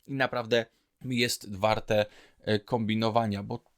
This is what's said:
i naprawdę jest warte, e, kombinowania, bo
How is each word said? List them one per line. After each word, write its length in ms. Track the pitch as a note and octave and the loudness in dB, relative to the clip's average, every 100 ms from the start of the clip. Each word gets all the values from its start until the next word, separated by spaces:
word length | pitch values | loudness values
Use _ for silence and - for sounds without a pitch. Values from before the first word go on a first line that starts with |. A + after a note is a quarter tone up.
| - | -8
i 60 | |
naprawdę 540 | C3+ B2+ B2 A2+ A#2 A2+ _ _ _ | -2 -2 -2 0 0 0 _ _ _
jest 520 | B2+ A#2+ A#2+ - G#2 F#2+ | -4 0 0 -2 -8 0
warte, 500 | G#2+ A2 - G#2+ G#2 - - _ | 2 2 2 2 2 -4 -20 _
e, 180 | - G#2+ | 0 0
kombinowania, 840 | - B2 G#2+ A2 A2+ A#2 A2+ G2 | 0 -2 0 0 2 2 0 -2
bo 220 | G2+ A#2+ _ | -6 -10 _